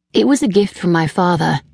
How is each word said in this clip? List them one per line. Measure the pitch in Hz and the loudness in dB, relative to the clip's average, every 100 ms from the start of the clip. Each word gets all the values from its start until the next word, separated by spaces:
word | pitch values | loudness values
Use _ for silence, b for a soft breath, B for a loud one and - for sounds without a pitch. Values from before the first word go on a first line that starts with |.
| _ | _
It | - 226 | -2 0
was | 277 | 0
a | 277 | 0
gift | 190 202 - | 0 0 -2
from | 180 | -2
my | 170 160 | 0 0
father, | - 180 175 160 156 - | 0 0 0 0 -2 -6